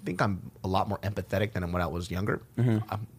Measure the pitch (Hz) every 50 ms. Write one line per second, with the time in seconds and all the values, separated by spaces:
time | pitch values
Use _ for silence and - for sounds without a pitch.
0 | - - 175 - 139 104 98 87 - - - - - 95 92 98 98 107 101 -
1 | - 101 104 101 92 - - 98 104 104 - 98 90 85 87 90 87 82 80 87
2 | 87 - 85 90 101 113 - - - - - - 117 123 110 110 110 - 110 107
3 | 110 - -